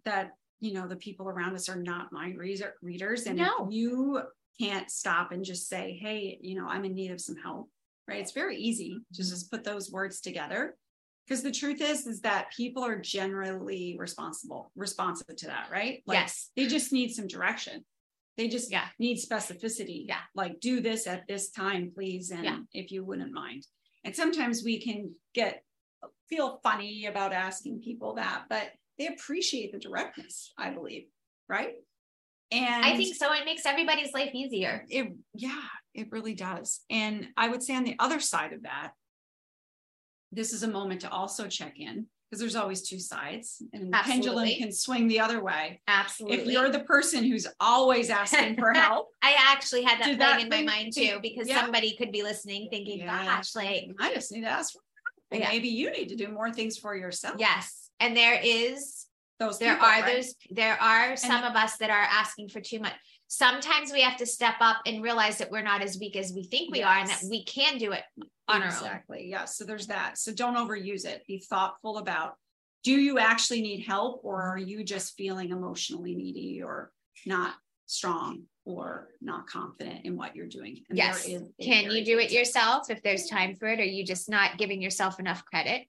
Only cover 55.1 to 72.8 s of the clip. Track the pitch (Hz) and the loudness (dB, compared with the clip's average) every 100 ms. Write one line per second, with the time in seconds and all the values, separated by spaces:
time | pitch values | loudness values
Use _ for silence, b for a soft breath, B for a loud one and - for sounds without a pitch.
55.1 | - _ 220 - 226 240 226 349 - - | -12 _ 0 2 2 0 0 -2 -2 -4
56.1 | 226 202 214 233 233 220 - 208 196 180 | -6 -6 -4 -4 -2 -6 -6 -6 -6 -6
57.1 | 180 208 208 214 185 - - - - 233 | -6 -6 2 2 2 -2 -12 -12 -2 2
58.1 | 233 233 240 233 226 240 277 277 - - | 6 6 6 4 4 2 -2 -8 -12 -18
59.1 | _ _ - 220 196 233 214 226 220 240 | _ _ -4 -2 2 4 8 10 10 6
60.1 | 247 254 - - 196 220 - 220 226 254 | 2 0 -8 -6 2 4 6 6 6 6
61.1 | 254 247 247 240 220 220 - 214 208 208 | 2 2 2 4 4 4 2 4 4 6
62.1 | 208 214 - 208 214 - 220 214 - b | 4 2 -4 -12 -10 -8 -4 -4 -6 b
63.1 | b - - 254 269 302 302 285 277 254 | b -8 4 6 6 4 2 4 6 6
64.1 | 254 233 - 233 - 226 208 - 220 226 | 4 -2 2 2 6 6 6 0 -2 0
65.1 | 233 214 214 196 214 208 202 202 190 202 | 4 4 2 -4 -2 0 2 0 -4 -6
66.1 | 190 185 185 180 269 339 254 190 190 185 | -6 -6 -6 -4 -2 0 2 6 6 4
67.1 | - 190 220 - - 294 262 214 185 - | -2 -2 -4 -4 0 2 2 -2 -2 -6
68.1 | - - _ - 208 185 170 214 190 - | -16 -20 _ 2 2 2 -2 -4 -8 -10
69.1 | - 185 190 - - 202 214 208 196 - | -12 -8 -6 -6 -8 -8 -8 -6 -4 -4
70.1 | - 220 208 240 240 226 208 190 196 - | -4 -6 -2 0 0 0 -4 -4 -6 -6
71.1 | - - 190 - 190 190 - 220 214 185 | -10 -10 -12 -2 2 2 0 -8 -6 -4
72.1 | 165 160 - _ _ _ _ | -2 -4 -8 _ _ _ _